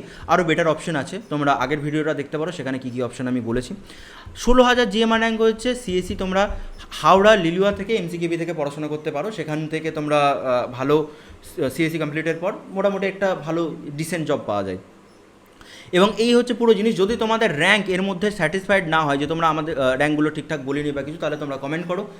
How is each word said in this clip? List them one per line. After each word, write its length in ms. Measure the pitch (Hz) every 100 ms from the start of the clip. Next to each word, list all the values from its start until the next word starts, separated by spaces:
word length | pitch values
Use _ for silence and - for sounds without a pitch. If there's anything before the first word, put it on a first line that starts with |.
| - - -
আরও 160 | 160
বেটার 240 | 170 156 165
অপশন 280 | 151 - 156
আছে, 240 | 131 185 226
তোমরা 220 | 147 143
আগের 280 | 135 131 151
ভিডিওটা 340 | 147 156 156
দেখতে 240 | 147 139 151
পারো, 140 | 160
সেখানে 280 | 170 131 131
কী 100 | 131
কী 120 | 123
অপশন 260 | 120 - 127
আমি 140 | 127
বলেছি। 340 | 110 120 123 196 - - - - - -
ষোলো 260 | - 247
হাজার 260 | 247 247 233
জিএমআর 300 | 202 226 226
র্যাঙ্ক 220 | 226 220
হয়েছে, 340 | 226 220 247 240
সিএসসি 400 | - 180 180 196
তোমরা 400 | 190 190 208 - - - -
হাওড়া 460 | - 156 190 202 220
লিলুয়া 360 | 165 180 196
থেকে 240 | 196 202 220
এমসিকেবি 420 | 170 175 170 165
থেকে 160 | 170
পড়াশোনা 340 | 160 143 151 151
করতে 240 | 151 156
পারো, 200 | 139 190
সেখান 360 | 165 156 151 156
থেকে 240 | 160 160
তোমরা, 280 | 156 151 147 143
আহ, 400 | 135 131 123 117
ভালো 360 | 120 135 151 151 - - - - - - -
সিএসসি 240 | 160 165
কমপ্লিটের 360 | 151 147 160 165
পর 180 | 180 - -
মোটামুটি 340 | 190 196 190 196
একটা 300 | 190 196 180
ভালো 400 | 147 165 165 - - 143
ডিসেন্ট 300 | 160 180 147
জব 120 | 139 -
পাওয়া 180 | 104
যায়। 140 | 98 92 - - - - - - - - - - -
এবং 200 | 180 202 214
এই 180 | 233 240
হচ্ছে 180 | 240
পুরো 200 | 220 233
জিনিস। 240 | 202 220 170
যদি 180 | 196 233
তোমাদের 440 | 220 226 220 147
র্যাঙ্ক 300 | 175 208 190
এর 120 | 180
মধ্যে 300 | 196 185 208
স্যাটিসফাইড 560 | 202 156 190 190 196 165
না 140 | 160
হয়, 160 | 151 143
যে 100 | 147
তোমরা 200 | 160 165
আমাদের, 300 | 156 156 135
আহ, 160 | 131 131
র্যাঙ্কগুলো 340 | 147 151 151
ঠিকঠাক 300 | 156 - 156 131
বলিনি 260 | 143 147
বা 100 | 139
কিছু, 160 | 139 165
তাহলে 200 | 160 147
তোমরা 200 | 147 135
কমেন্ট 300 | 139 160 175
করো, 200 | 180 202 -